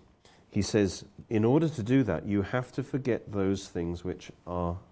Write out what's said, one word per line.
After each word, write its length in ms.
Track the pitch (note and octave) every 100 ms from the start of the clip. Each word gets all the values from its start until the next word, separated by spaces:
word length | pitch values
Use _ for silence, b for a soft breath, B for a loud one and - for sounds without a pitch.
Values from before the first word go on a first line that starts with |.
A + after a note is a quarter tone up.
| - _ - b b
he 100 | G#2+
says, 420 | F#2+ A2 G2 - - - -
in 140 | A2 A2
order 220 | D3 D#3+
to 120 | D3+
do 200 | G#2 C3+
that, 220 | G#2+ E2 G2+
you 160 | G2+
have 280 | F#2+ B2+ B2+
to 100 | -
forget 500 | C3 C3+ B2+ A2 -
those 360 | G2+ F#2+ G2 -
things 360 | F2+ E2+ F2
which 260 | F2+ - - - -
are 300 | F2 F2 F2 -